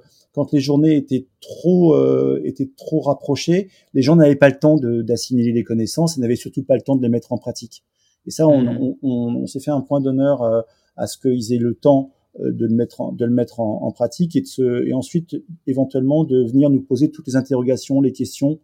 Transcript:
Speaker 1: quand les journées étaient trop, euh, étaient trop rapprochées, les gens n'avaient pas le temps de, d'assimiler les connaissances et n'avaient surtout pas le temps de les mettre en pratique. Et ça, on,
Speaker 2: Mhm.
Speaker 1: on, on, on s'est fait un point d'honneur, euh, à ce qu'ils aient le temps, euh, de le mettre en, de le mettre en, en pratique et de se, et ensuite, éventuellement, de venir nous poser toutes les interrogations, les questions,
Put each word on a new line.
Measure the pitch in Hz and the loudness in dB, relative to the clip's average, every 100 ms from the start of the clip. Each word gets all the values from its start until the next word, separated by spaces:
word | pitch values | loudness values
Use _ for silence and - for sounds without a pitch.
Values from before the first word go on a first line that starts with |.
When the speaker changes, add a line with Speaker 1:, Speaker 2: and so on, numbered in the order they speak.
| _ _ _ | _ _ _
Speaker 1:
quand | - 139 | -6 -2
les | 147 | 0
journées | 135 143 156 151 | 2 2 4 2
étaient | - 131 131 _ | 0 -6 -6 _
trop, | - - 170 180 165 139 | -20 -4 0 4 4 4
euh, | 135 131 135 135 | 4 2 0 -2
étaient | 147 135 135 _ | -4 -6 -8 _
trop | - 156 | -4 -2
rapprochées, | 135 135 - 135 - 175 190 _ _ 135 | -2 -4 -2 -4 0 -2 -2 _ _ 0
les | |
gens | 131 165 | 4 6
n'avaient | 147 139 | 6 6
pas | 143 | 4
le | 135 | 4
temps | 151 156 | 2 2
de, | 120 117 | 0 -4
d'assimiler | 113 117 - 123 117 | -2 -4 -2 0 0
les | 117 | 0
connaissances | 110 113 110 - 165 135 | -2 -2 -2 -2 -2 0
et | |
n'avaient | 120 120 | -2 -2
surtout | - - | -4 -8
pas | 135 127 | 0 0
le | |
temps | - 135 | 2 0
de | |
les | 120 | 0
mettre | 117 - | -2 -4
en | 123 | -8
pratique. | 127 - 117 - _ _ _ _ - | -8 -12 -14 -20 _ _ _ _ -14
Et | |
ça, | - 156 | 0 4
on, | 139 | 4
Speaker 2:
Mhm. | 120 120 | 2 -2
Speaker 1:
on, | 131 - | -6 -4
on, | 135 120 120 123 | -4 -2 -2 -4
on | 131 | -6
s'est | 135 | -8
fait | 151 | -4
un | 143 | -4
point | 131 143 | -2 -2
d'honneur, | 135 131 139 135 | 0 0 0 2
euh, | 117 113 - _ _ - | 0 0 -2 _ _ -10
à | 113 | -10
ce | - | -4
qu'ils | 131 123 110 | -2 -2 -2
aient | 123 | -2
le | 120 | -2
temps, | 110 147 135 135 _ _ - | 0 2 2 0 _ _ -8
euh, | 127 | -6
de | 117 113 | -4 0
le | |
mettre | 113 117 - | 0 -2 -6
en, | 123 | -10
de | - 117 | -4 0
le | |
mettre | 123 117 - | 0 -2 -4
en, | 110 - | -6 -4
en | 117 | -8
pratique | - 120 - 175 139 | -4 -4 -2 -2 -2
et | |
de | 135 | -4
se, | - 127 123 131 | -2 -2 0 -2
et | |
ensuite, | 127 - 170 170 147 - - - | -4 -4 -6 -6 -12 -14 -14 -6
éventuellement, | 131 135 135 131 156 | -2 -2 -2 0 0
de | 151 127 | 2 0
venir | 117 135 147 | 2 2 4
nous | 135 | 2
poser | - 127 151 | 0 0 0
toutes | - - | -2 -4
les | 131 | -4
interrogations, | 131 127 123 123 - 139 | -2 -2 0 -2 0 0
les | 135 | 0
questions, | 131 123 - 139 156 | -2 -8 -2 -4 -4